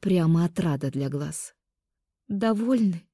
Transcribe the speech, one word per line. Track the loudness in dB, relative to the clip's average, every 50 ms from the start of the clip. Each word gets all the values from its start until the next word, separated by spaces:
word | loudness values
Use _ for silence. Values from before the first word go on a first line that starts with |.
Прямо | 0 2 2 4 4 4 4 4 2
отрада | 0 0 -2 -2 -2 -2 -2 -4 -4
для | -4 -4 -4 -4
глаз. | -4 -6 -6 -6 -8 -10 -12 -14 _ _ _ _ _ _ _ _ _ _ _ _ _ _ _ _
Довольны? | -6 -2 0 0 0 0 0 0 2 2 2 2 0 -2 -6 _